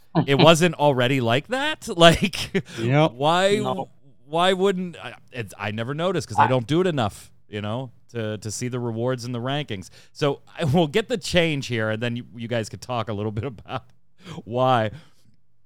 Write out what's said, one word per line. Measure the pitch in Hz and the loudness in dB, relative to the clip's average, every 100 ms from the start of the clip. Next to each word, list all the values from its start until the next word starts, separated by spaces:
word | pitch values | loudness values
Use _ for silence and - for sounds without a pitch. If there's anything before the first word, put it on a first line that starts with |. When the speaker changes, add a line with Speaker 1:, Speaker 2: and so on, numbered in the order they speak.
Speaker 1:
<laughs> | - 165 139 | -6 -2 2
Speaker 2:
it | 139 | 6
wasn't | 156 165 175 156 | 6 6 2 2
already | 147 127 123 139 | 2 2 2 2
like | 113 127 147 | 2 0 0
that?" | 254 294 311 - | -4 -4 -6 -6
<laughs> | 175 | 6
Like, | 170 156 190 - - 196 - 120 | 8 8 0 -4 -4 -4 -4 -6
Speaker 3:
Yep. | 117 143 156 | 0 4 2
Speaker 2:
why, | 120 147 175 196 208 | 2 0 4 4 2
Speaker 1:
No. | 131 131 131 - - - 139 | 0 -4 -6 -14 -20 -20 -6
Speaker 2:
why | 160 180 | 0 2
wouldn't, | 190 190 185 180 127 | 4 2 0 -4 -8
I, | 117 110 - | -14 -16 -16
it's, | 123 101 - | -10 -10 -8
I | 101 | -6
never | 107 117 | -4 -6
noticed | 147 180 175 - | -4 -2 -2 -4
'cause | 113 | 2
I | 139 | 4
Speaker 1:
I | |
Speaker 2:
don't | 127 113 | 2 2
do | 156 | 0
it | 185 | 2
enough, | 147 104 - - - - | 0 -2 -4 -20 -20 -12
you | 104 | -8
know, | 104 117 131 - - | -6 -6 -8 -14 -14
to, | 117 107 107 | -8 -6 -6
to | 113 | -8
see | - 123 | -6 -6
the | 123 | -4
rewards | 120 113 120 127 120 | -6 -4 -4 -4 -6
and | 123 | -6
the | |
rankings. | 127 143 147 101 - - - | -4 -4 -4 -8 -10 -18 -20
So | - 143 135 - - | -2 -2 -2 -8 -6
I, | |
<laughs> | 160 | 0
we'll | 160 160 | 2 2
get | 202 226 | 0 -2
the | 240 | -4
change | - 175 165 143 123 | 0 2 2 0 -2
here, | 120 110 | -2 -2
and | 110 | -2
then | 120 120 | -2 -4
you, | - 113 | -10 -12
you | 113 | -4
guys | 117 107 | -2 -4
could | 95 | -8
talk | - 120 110 | -6 -6 -4
a | |
little | 101 107 | -4 -4
<laughs> | 104 | -4
bit | |
about | 123 104 - 127 - - - - 190 160 - | -6 -10 -10 -10 -12 -20 -20 -20 -16 -14 -6
why. | 120 127 123 110 143 - - - - - - | 0 4 4 2 -4 -20 -20 -20 -20 -20 -20